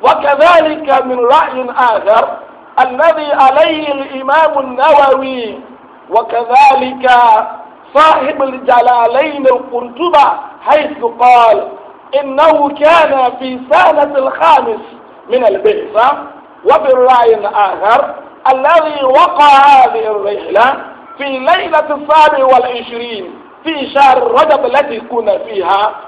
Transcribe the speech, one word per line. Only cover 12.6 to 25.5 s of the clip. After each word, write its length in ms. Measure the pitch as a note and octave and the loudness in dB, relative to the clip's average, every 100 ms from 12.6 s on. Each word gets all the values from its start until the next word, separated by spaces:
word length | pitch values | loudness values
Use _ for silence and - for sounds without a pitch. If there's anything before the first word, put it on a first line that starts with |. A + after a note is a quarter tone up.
| D4 | 0
كان 640 | D4 D4 E4+ D4+ C4+ B3+ B3+ | 0 2 4 2 0 -2 -4
في 200 | C4 B3+ B3+ | -10 -12 -2
سنة 480 | D#4 F4+ D4 D4 C#4+ | 2 2 2 0 -2
الخامس 600 | C4 - E4 C#4+ A#3+ G#3+ - - - - - | -4 -2 2 2 2 -8 -10 -20 -20 -20 -4
من 180 | B3 A#3 | 0 0
البعثة". 600 | F#3+ G#3+ G3+ - G#3 B3+ C#4+ - - - - | 0 -2 -2 -4 0 0 -2 -10 -20 -20 -8
وفي 280 | - D4+ D4 | 0 2 2
الرأي 420 | B3+ B3+ B3 A#3 | 2 4 4 4
الآخر: 800 | A3 G3+ G#3+ G3 E3 F#3+ B3 - - - - C#4 | 0 -2 -2 -2 -2 0 0 -2 -8 -18 -6 -2
"الذي 520 | C4 C#4 E4 D#4 D4 | 0 2 2 0 -4
وقع 460 | C4 C4+ E4+ D#4 D4 C#4 C#4+ | 0 2 2 2 4 4 6
هذه 400 | C#4 A#3+ A3+ A3 | 6 4 0 -6
الرحلة 640 | G#3 G3+ G#3 - G3 B3 C#4 - - - - | -6 -6 -8 -4 0 0 -2 -12 -20 -20 -14
في 60 | |
ليلة 640 | C#4 C4 C4 F4+ F4 D#4 D4+ C#4+ | -10 -6 -2 -2 0 -2 -2 -6
السابع 480 | D4 D#4 D4+ C#4+ | 0 2 4 2
والعشرين 880 | C4 B3+ B3 B3 A3+ A#3 A#3+ A3 F3+ - - - | 2 2 0 -8 -10 -12 -12 -12 -14 -18 -20 -14
في 260 | D#4 D4+ C4 | -10 -8 -4
شهر 280 | C#4 C#4 C4 A#3 | 2 2 2 0
رجب 320 | A#3+ D#4 C#4+ B3 | 0 2 0 0
الذي 340 | C4+ C#4+ A3+ | -2 -4 -8
كنا 380 | A3+ A#3+ G#3+ F#3+ | -8 -6 -4 -4
فيها". 520 | A3+ | -6